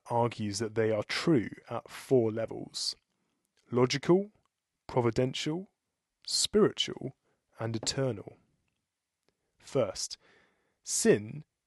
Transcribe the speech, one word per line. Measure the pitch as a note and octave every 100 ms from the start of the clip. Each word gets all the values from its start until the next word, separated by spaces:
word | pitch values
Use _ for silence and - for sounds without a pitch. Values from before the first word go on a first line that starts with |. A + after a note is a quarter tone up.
| -
argues | A#2+ A#2 A2 G#2 G2+
that | A2
they | A2 A2
are | G#2+
true | - - E3+ C#3 F#2+ - -
at | A#2 -
four | - - C3 A2+
levels: | A2 A2 A2 - - - - _ _ _ _ _ _ _
logical, | A#2+ B2 C3+ - F#3 G#3 _ _ _ _ _ -
providential, | C3 A#2+ B2+ B2+ - D3+ E3+ G3+ _ _ _ _ _
spiritual, | - - - G#3+ E3 - - - C3+ - _ _ _ -
and | A2+
eternal. | A2 - - C3+ G2+ - - _ _ _ _ _ _ _ _ _ _ _ _
First, | - C#3 G2+ - - - _ _ _ _ _ _
sin | - - A3+ A#2 G#2+ D3 - _